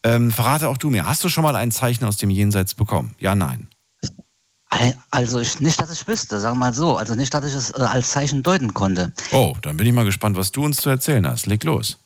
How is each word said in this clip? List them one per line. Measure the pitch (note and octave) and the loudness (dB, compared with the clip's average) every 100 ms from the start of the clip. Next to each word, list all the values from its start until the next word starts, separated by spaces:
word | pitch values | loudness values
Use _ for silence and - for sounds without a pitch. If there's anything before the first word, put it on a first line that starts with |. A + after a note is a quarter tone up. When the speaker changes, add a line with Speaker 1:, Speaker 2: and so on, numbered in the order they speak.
Speaker 1:
Ähm, | A#2 A#2 A#2+ | 2 4 4
verrate | A2 A#2 D3 D3 | 2 0 2 0
auch | B2+ | -2
du | D3+ | 0
mir, | A#2 D#2+ | 0 0
hast | D#3 | -2
du | F3+ | 0
schon | D#3+ | 2
mal | D#3 A#2 | 2 2
ein | A#2 | 0
Zeichen | A2 B2 A#2+ | 0 -2 0
aus | A2+ G2+ | -2 0
dem | G2+ | 0
Jenseits | G2 G#2 G2+ F#2 | 2 2 2 0
bekommen? | - G#2 F2 A2 - | -2 -2 -2 -4 -4
Ja, | F#2+ | 0
nein? | G2 E2 C2 - _ _ _ - - - _ _ _ _ | 0 0 -4 -12 _ _ _ -12 -12 -20 _ _ _ _
Speaker 2:
Al-, | - A#2+ B2 _ | 0 0 0 _
also | C#3+ A#2+ A#2+ | -2 0 -2
ich, | A#2+ - | -2 0
nicht, | C#3+ D#3 | 0 0
dass | D#3+ | -2
ich | E3 - | -6 -6
wüsste, | A3+ - G#2 | -6 -4 -2
sagen | G#2+ B2 | -2 0
wir | B2 | 0
mal | |
so. | A#2 D3+ G#2+ | 0 0 0
Also | A2 A#2 | -2 -2
nicht, | C#3 | -2
dass | D3+ | -2
ich | C#3+ | -2
es, | C#3 C3 | -4 -6
äh, | - | -2
als | B2 A#2 A#2+ | 0 0 0
Zeichen | C#3+ C#3 C#3+ | -2 0 0
deuten | C3 F#3 A#2+ | 2 2 0
konnte. | - G2 F2+ F2+ - - | 0 0 0 -2 -6 -2
Speaker 1:
Oh, | C3+ G2 C2+ | 2 2 0
dann | D2 D2+ | -6 0
bin | A2 | 2
ich | |
mal | A#2+ | 4
gespannt, | G#2+ F#2+ G#2+ F#2+ | 2 0 0 0
was | F#2+ | -2
du | - | 0
uns | D3 C#3 | 0 0
zu | D3 | 0
erzählen | C3 - C#3 E2+ | 0 2 2 2
hast. | A#2+ - | -2 0
Leg | G#2 | 0
los. | D#3 B2+ - - | 0 -2 -4 -8